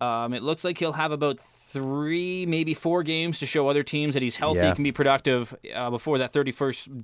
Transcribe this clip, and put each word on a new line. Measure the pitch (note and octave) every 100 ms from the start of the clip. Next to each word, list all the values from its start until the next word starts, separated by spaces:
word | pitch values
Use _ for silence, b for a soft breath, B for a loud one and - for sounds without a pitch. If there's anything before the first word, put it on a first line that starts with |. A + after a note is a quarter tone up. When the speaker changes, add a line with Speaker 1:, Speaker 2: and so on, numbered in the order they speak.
Speaker 1:
Um, | B2 A#2 A#2
it | B2
looks | C3+ D#3+
like | F3+ E3+
he'll | E3
have | D3 D#3
about | D3 D3 C3
three, | - - - C#3 C3+ C#3+ D3+ E3+ F3+ F#3 F3
maybe | D#3+ D#3+
four | D3+ E3+ F3
games | D#3 D#3+ E3+ D#3
to | C#3
show | D#3 C#3
other | C#3+
teams | C#3 D3+ D3
that | C3+
he's | B2+ -
healthy, | E3 F2+
Speaker 2:
Yeah. | F2+ F#2+
Speaker 1:
can |
be | C#3+
productive, | B2+ C#3 C3+ C#3 B2 A#2 B2 -
uh, | - B2
before | A#2+ D#3 C3+
that | B2
thirty-first | C#3+ C#3 - C#3 - - C3